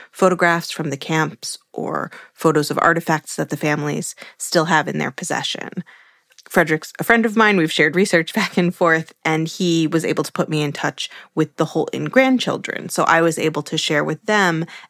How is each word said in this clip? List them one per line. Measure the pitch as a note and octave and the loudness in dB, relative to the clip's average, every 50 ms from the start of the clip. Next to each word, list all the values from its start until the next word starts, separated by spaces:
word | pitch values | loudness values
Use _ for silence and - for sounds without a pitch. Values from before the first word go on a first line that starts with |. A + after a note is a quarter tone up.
| - - - | -20 -16 -2
photographs | - F#3+ F#3 F3+ E3+ F3+ E3+ E3+ E3+ - - | 2 2 2 4 4 2 2 2 0 -2 -6
from | - - D#3+ D3+ | -8 -6 -6 -6
the | C#3 | -6
camps | C3+ - - D#3+ D#3+ D#3 D#3 - - - - - - _ _ - | -6 -4 -2 0 0 0 -2 -4 -8 -12 -12 -12 -12 _ _ -10
or | - - - - C#2+ - - - - - - _ | -8 -6 -6 -4 -6 -6 -8 -10 -14 -20 -20 _
photos | - - D#3+ D3+ D#3 D3 - | 0 2 2 2 2 0 0
of | - - | 0 2
artifacts | - E3 E3 E3 - - D#3+ D#3 - - - | 4 4 2 2 0 -2 -2 -2 -2 -6 -8
that | - - - | -8 -6 -6
the | F3 | -6
families | - - D3+ D3 D3+ D3 D3 D3+ D#3 E3+ - - - - - - - | -4 -2 -2 -2 -2 -2 -4 -4 -4 -6 -8 -10 -14 -18 -20 -16 -14
still | - - - F3 D#3 | -8 -2 0 0 2
have | E3+ E3+ D#3 D3 - | 2 2 0 0 0
in | D3 | -2
their | D3+ D3 C3+ | -4 -4 -6
possession. | - - F3 - C#3+ C#3 C#3 - - - - - - - - - - - _ _ _ _ _ _ _ - - - | -6 -8 -8 -6 -4 -4 -4 -6 -8 -8 -10 -12 -12 -12 -12 -14 -16 -20 _ _ _ _ _ _ _ -20 -12 -2
Frederick's | - F#3 E3 D#3 D#3 D#3 - - - - | 2 2 2 2 2 -2 -4 -6 -10 -2
a | - | 2
friend | - A#3 A#3 A3+ | 4 4 4 4
of | A3+ G3+ | 2 2
mine. | A3+ A3 G#3+ G3+ | 4 4 4 4
We've | F3+ D#3 D#3+ - | 4 2 2 2
shared | - D3+ D#3 - | 2 2 2 4
research | F3+ G3+ - - E3 D#3+ - - | 2 2 4 2 2 0 0 -2
<laughs> | A3 | -2
back | F#3+ - - | -2 0 2
and | F#3 F3 F3 - | 2 2 2 2
forth, | - F3+ E3 D#3+ E3 D#3+ - - _ - | 2 2 4 4 2 0 -4 -10 _ -2
and | D#3+ D#3+ D#3+ D#3+ D#3+ | -2 0 0 -2 -2
he | - - F#3 F3 E3 E3 D#3+ D3+ | -4 -2 0 2 2 2 2 2
was | E3 D#3+ - | 0 0 0
able | - C#3+ - D#3 | 0 -2 -2 -4
to | - - | -4 -2
put | F#3+ - - | -4 -2 -2
me | D#3 D3+ D3+ | 0 -2 -2
in | C#3+ C#3 | -2 -4
touch | - - D3 - - - - - - - - - | -4 -4 -4 -4 -6 -8 -10 -12 -16 -20 -6 -2
with | D#3+ D#3 - _ | -2 -2 -2 _
the | - D#3+ | -2 -2
Holton | - - E3 C#3 - - - D3+ | -2 0 -2 -2 -2 -4 -6 -4
grandchildren. | D#3 - B3+ C4 C4 C4 A#3 - - - - - - - - - F3 | 0 2 4 4 4 4 2 0 0 -4 -4 -4 -8 -8 -8 -8 -6
So | - - D3+ | -4 0 2
I | - E3 E3 | 4 4 4
was | E3 E3 D#3+ | 4 2 2
able | - - D#3 D#3 D3 D3 | 0 -2 -2 -2 -4 -6
to | - - | -6 -4
share | D#3 - - D#3 D3 D3+ | -4 -2 0 0 0 0
with | D#3 D#3 - _ | -2 -4 -4 _
them | - G#3+ G#3 G3 F3 E3 D#3+ E3+ - - - - | 0 2 2 2 2 0 0 -4 -6 -10 -16 -10